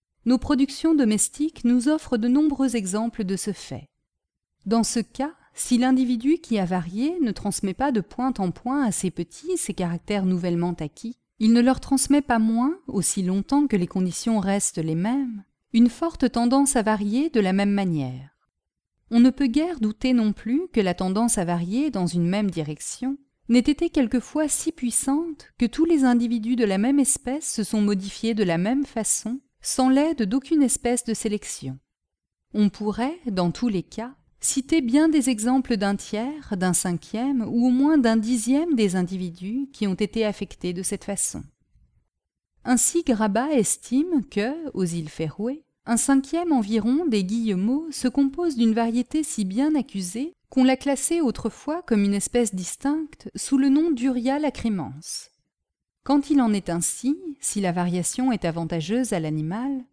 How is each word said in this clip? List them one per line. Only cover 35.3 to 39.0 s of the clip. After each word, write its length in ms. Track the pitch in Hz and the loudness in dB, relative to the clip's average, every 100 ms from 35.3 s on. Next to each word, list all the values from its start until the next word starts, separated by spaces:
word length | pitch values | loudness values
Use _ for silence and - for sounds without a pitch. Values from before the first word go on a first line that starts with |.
| 220 226 262 - 226 | 0 2 2 2 0
d'un 220 | 202 202 | 0 -2
tiers, 580 | - 208 247 302 - 196 | -4 -6 -6 -8 -8 -2
d'un 160 | 185 | 0
cinquième 720 | 170 185 170 - 214 262 269 | 0 -2 -4 -6 -4 -2 -2
ou 260 | 220 233 254 | -2 0 2
au 40 | |
moins 260 | 254 285 311 | 4 4 4
d'un 180 | 233 226 | 4 2
dixième 580 | 220 247 220 277 339 254 | 0 0 2 2 2 2
des 200 | 208 | 2
individus 720 | 180 | 2